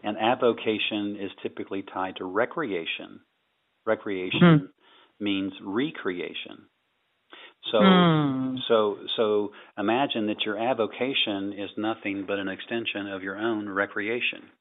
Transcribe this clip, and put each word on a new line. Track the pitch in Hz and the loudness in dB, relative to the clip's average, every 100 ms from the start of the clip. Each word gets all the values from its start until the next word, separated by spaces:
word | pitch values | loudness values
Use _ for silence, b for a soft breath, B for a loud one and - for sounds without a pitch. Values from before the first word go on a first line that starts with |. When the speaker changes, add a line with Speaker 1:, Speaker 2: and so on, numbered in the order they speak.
Speaker 1:
And | 104 104 | -4 0
avocation | 110 123 123 113 117 104 - 107 104 101 | 2 4 2 2 0 0 0 -2 -4 -6
is | 98 - | -10 -8
typically | - - 101 98 | -10 -8 -8 -8
tied | 95 95 92 90 | -6 -6 -6 -6
to | |
recreation. | 92 95 123 - 139 90 82 - 90 98 _ _ _ _ _ _ - | -4 0 0 -2 -4 -4 -4 -8 -10 -20 _ _ _ _ _ _ -2
Recreation | 110 110 95 92 - 175 156 - _ b b b _ | -2 -2 -4 -2 6 8 8 4 _ b b b _
Speaker 2:
Hmm. | |
Speaker 1:
means | 104 98 98 - | -2 0 -2 -6
recreation. | 107 104 151 - 98 87 78 - - - - _ _ _ _ _ _ B B B - | -4 -2 -2 -4 -6 -4 -6 -10 -12 -16 -20 _ _ _ _ _ _ B B B 0
So, | 226 | 6
Speaker 2:
Hmm. | 196 185 175 156 143 131 131 131 - | 8 8 6 6 2 0 -2 -4 2
Speaker 1:
so, | 117 107 98 - - | 4 4 -2 -6 0
so | 110 104 104 B B - | 2 2 0 B B -4
imagine | 101 120 139 117 107 | 0 0 0 0 -2
that | 104 107 | -2 -4
your | 104 | -2
avocation | 117 120 104 - 127 135 - 98 98 | -2 0 -2 -2 -2 0 -2 -2 -6
is | 101 98 - | -6 -8 -4
nothing | 110 110 104 98 | -4 -4 -4 -6
but | 95 101 | -4 -4
an | 95 | -4
extension | 95 - 117 110 104 101 | -8 -6 -4 -4 -6 -6
of | 98 | -8
your | 95 98 | -8 -4
own | 113 107 104 | -2 -2 -2
recreation | 95 101 104 101 120 117 - - _ | 0 0 -2 -2 -2 -2 -6 -18 _